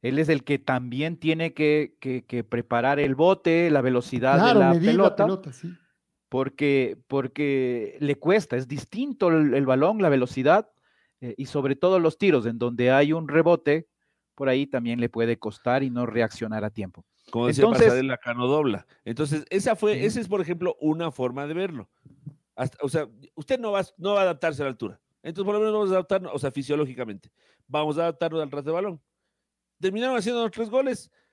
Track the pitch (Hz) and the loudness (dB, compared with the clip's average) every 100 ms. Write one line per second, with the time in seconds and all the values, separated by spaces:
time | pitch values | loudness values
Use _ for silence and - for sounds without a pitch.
0 | 120 135 156 151 - 139 - 127 127 123 | -2 0 2 0 0 -4 0 -2 -2 -6
1 | 156 165 160 160 165 160 151 151 147 _ | -6 -4 -2 -2 -4 0 2 2 0 _
2 | 131 127 - 123 110 120 117 117 127 143 | -8 -8 -6 -8 -4 -6 -2 0 0 0
3 | 143 135 170 190 - 165 170 143 127 123 | 0 2 4 4 2 2 4 2 2 0
4 | 120 123 127 143 226 226 175 170 185 170 | -2 -2 2 4 6 6 6 4 4 4
5 | 196 - 202 190 170 127 170 175 _ _ | 4 4 0 0 -6 -14 -16 -16 _ _
6 | _ _ _ 127 135 - 147 139 123 - | _ _ _ -4 -4 -2 2 2 0 -4
7 | _ 139 127 139 147 139 127 120 104 - | _ -4 -4 -4 -2 0 0 -2 -6 -6
8 | 147 139 156 208 160 127 127 139 - 202 | -4 -2 2 0 2 -6 -6 -10 -10 -8
9 | 277 254 180 160 151 127 135 131 156 220 | -8 0 2 4 4 2 2 2 2 2
10 | 185 139 123 - 131 185 226 _ _ _ | 2 2 0 0 4 4 2 _ _ _
11 | _ _ 123 113 127 147 135 135 175 185 | _ _ -14 -12 -8 -4 -2 0 2 4
12 | 160 - 202 147 113 117 120 120 123 135 | 2 2 2 4 2 -2 -4 0 4 4
13 | 147 160 156 147 165 170 - 151 165 _ | 4 0 0 2 4 2 2 -2 -2 _
14 | _ _ _ _ 139 131 139 135 117 117 | _ _ _ _ 0 0 0 -4 -4 -2
15 | 120 113 117 117 107 104 - 127 135 123 | -4 -2 -2 -2 -6 -6 -2 0 -2 -4
16 | 123 113 113 - 110 110 104 107 95 87 | -4 -2 -2 -4 -8 -6 -6 -8 -12 -12
17 | _ _ _ 117 120 - 208 226 226 127 | _ _ _ -2 0 4 4 6 6 6
18 | 135 127 123 120 123 147 143 101 - _ | 0 -4 -6 -2 0 2 0 -2 -8 _
19 | - 117 147 156 - 196 202 220 208 202 | -10 -6 -2 -4 -4 -4 -2 0 0 0
20 | 208 220 196 202 165 175 180 - 156 160 | -2 -4 -4 -4 -4 -2 -4 -2 -2 0
21 | 165 139 127 127 143 160 190 147 98 _ | -4 -4 -4 -4 -8 -6 -6 -8 -14 _
22 | - - - - _ - 127 - 143 156 | -20 -20 -20 -20 _ -8 -8 -4 -4 -4
23 | 135 113 139 - 151 262 226 196 185 _ | -6 -12 -20 -18 -4 -4 -2 -2 -4 _
24 | 175 202 185 156 170 143 139 120 110 95 | -2 2 2 0 -4 -4 -6 -6 -10 -10
25 | _ _ - 170 196 208 214 214 202 190 | _ _ -14 -6 -4 0 0 0 0 0
26 | 180 190 180 - 120 131 131 147 143 127 | 0 -4 -2 -6 -6 -6 -4 -2 -2 -6
27 | 120 101 _ _ _ _ _ 143 151 151 | -10 -10 _ _ _ _ _ -4 -2 -2
28 | 170 165 165 160 147 143 143 165 202 165 | -2 -2 -4 -4 -6 -8 -6 -4 -6 -10
29 | _ _ _ _ _ _ _ _ 190 202 | _ _ _ _ _ _ _ _ -4 -2
30 | 254 254 196 240 226 - 226 247 277 247 | -2 -2 -2 -2 -4 -4 -2 0 0 -4
31 | - _ _ | -10 _ _